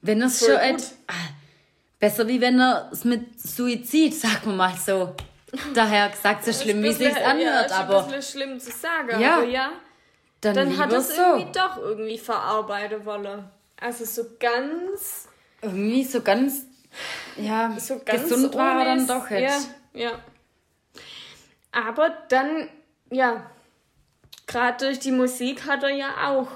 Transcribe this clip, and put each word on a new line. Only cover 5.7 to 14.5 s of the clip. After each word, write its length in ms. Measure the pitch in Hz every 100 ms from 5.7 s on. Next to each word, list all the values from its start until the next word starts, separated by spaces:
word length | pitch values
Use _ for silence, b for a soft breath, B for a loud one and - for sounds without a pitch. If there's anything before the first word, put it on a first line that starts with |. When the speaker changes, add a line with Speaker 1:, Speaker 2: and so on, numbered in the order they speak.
Speaker 1:
daher 360 | 247 220 208 202
gesagt, 340 | 202 202 208
so 80 | 233
Speaker 2:
Das 100 | 226
Speaker 1:
schlimm, 200 | 220 208
wie 60 | 214
Speaker 2:
ist 80 | 226
Speaker 1:
sich's 160 | 269 262
Speaker 2:
bisschen, 80 |
ja, 80 | 247
Speaker 1:
anhört, 340 | 285 320 269 202
Speaker 2:
ist 40 |
ein 100 | 190 190
Speaker 1:
aber 160 | 196
Speaker 2:
bisschen 180 | 269 277 269 277
schlimm 180 | 269 254
zu 120 | 240
sagen, 500 | - 320 330 254 226
Speaker 1:
ja, 160 | 247 330
Speaker 2:
aber 80 | 247
ja. 240 | 254 269 349 b b b b b _
Speaker 1:
dann 120 | 214
Speaker 2:
Dann 240 | 208 277 269
hat 100 | 294
Speaker 1:
lieber 60 | 240
Speaker 2:
er's 180 | 262 311
Speaker 1:
so. 60 |
Speaker 2:
irgendwie 300 | 359 285 - 370
doch 200 | 370 370
irgendwie 400 | - 214 220 226
verarbeiten 880 | 233 220 117 214 208 202 208 214 202
wollen. 440 | 208 202 208 190 _ _ -
Also 240 | 240 233
so 220 | 226 - 233 -
ganz 920 | 240